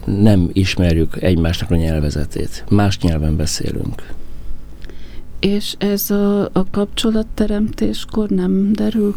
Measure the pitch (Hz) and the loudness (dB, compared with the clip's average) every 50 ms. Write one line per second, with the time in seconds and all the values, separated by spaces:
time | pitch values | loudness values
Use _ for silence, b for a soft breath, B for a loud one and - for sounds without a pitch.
0 | - - 98 101 104 110 104 95 87 80 80 95 95 92 - - 92 87 82 82 | -2 -2 2 4 6 6 6 6 4 4 2 2 2 2 2 2 2 4 4 4
1 | 80 78 - - - 92 90 82 82 80 82 - - - 87 82 82 80 80 78 | 2 2 0 0 2 2 4 4 2 2 0 0 0 0 2 2 2 2 2 0
2 | 76 73 71 76 73 - - - 71 - - - - - 104 104 101 98 95 - | 0 0 0 0 -2 -2 -2 -4 -4 -4 -4 -6 -2 2 2 4 4 2 2 2
3 | - 87 80 76 76 78 78 80 78 76 - - - - - - - - - - | 0 0 0 2 0 0 0 0 0 -2 -2 -2 -4 -4 -4 -4 -4 -4 -6 -8
4 | - - - - - - - - - - - - - - B B B B B B | -6 -6 -6 -6 -4 -6 -6 -6 -4 -4 -4 -4 -4 -10 B B B B B B
5 | B B B B B B - - - 202 202 202 202 - - - 196 202 202 202 | B B B B B B -6 -2 0 0 0 0 -2 -4 -6 -4 -2 -2 0 -2
6 | - - 202 202 202 202 202 202 190 - - 190 180 - - 202 202 202 - - | -2 -2 0 0 2 2 2 0 0 0 0 0 0 2 0 -2 -2 -2 -2 -2
7 | - 226 220 220 220 - - - 214 208 208 208 214 220 - - 220 220 214 - | -2 0 0 0 -2 -4 -2 -2 0 0 0 0 -2 -2 -2 -2 -2 -2 -2 -4
8 | - - - 220 214 202 202 185 180 185 190 190 196 202 214 202 214 214 220 220 | -8 -4 -2 -2 -2 0 0 0 0 0 2 2 2 2 0 0 0 0 0 0
9 | 208 208 202 | 0 0 -2